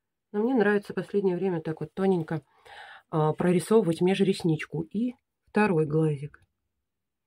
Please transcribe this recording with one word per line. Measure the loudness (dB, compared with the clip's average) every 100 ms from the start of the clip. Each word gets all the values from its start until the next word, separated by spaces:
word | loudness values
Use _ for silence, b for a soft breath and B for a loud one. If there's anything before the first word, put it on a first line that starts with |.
| _ _ _
Но | -2
мне | 0 2
нравится | 4 2 -2
в | -8
последнее | -4 0 0 0
время | -2 -4
так | -4 -8
вот | -8
тоненько, | -2 0 0 0 -6 B B B B B B -6
а, | -2 0
прорисовывать | 0 2 2 4 2 2 0
межресничку. | 2 2 2 0 0 -2 -4 -10
И | -8 -4 -6 -6 _ _ _
второй | -2 0 2 0
глазик. | 0 0 -2 -8 -18 _ _ _ _ _ _ _ _